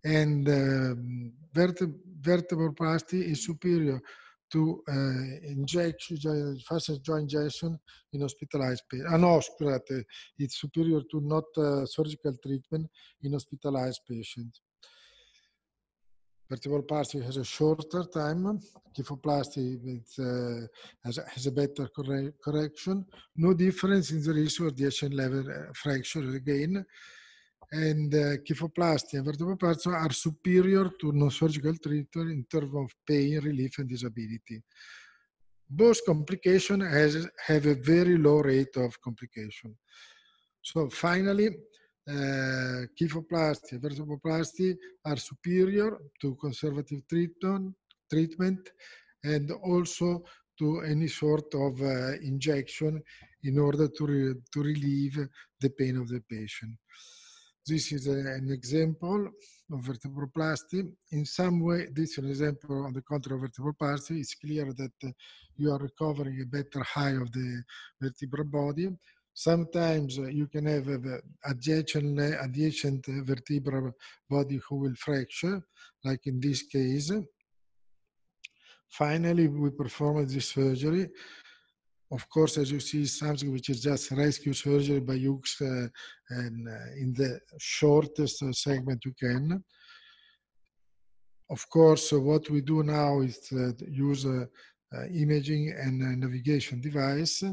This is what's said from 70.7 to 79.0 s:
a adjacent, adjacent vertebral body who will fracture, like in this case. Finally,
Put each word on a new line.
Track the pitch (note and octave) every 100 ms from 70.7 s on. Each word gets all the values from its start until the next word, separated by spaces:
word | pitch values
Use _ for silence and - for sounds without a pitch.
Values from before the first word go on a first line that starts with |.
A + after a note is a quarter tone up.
| D3 C3+
a | C#3 B2+ B2+ - -
adjacent, | C#3+ C3 C3 D#3 D3+ D3+ D3 C#3+
adjacent | D3 D3+ C3+ B2+ D#3 D3+ C#3+ C3+ C3
vertebral | C3+ C3 C3+ - D3 C3+ C3+ C3 A#2+ - - _
body | C#3+ C#3 C#3 -
who | C#3+
will | C#3 B2
fracture, | - C#3 B2 - F3 G3 - _ - _
like | C3+ C3 -
in | B2+
this | C#3 C3
case. | - C#3 C3 C3+ D3 G#3 E3+ _ _ _ _ _ _ _ _ _ _ _ - _ _ - _
Finally, | -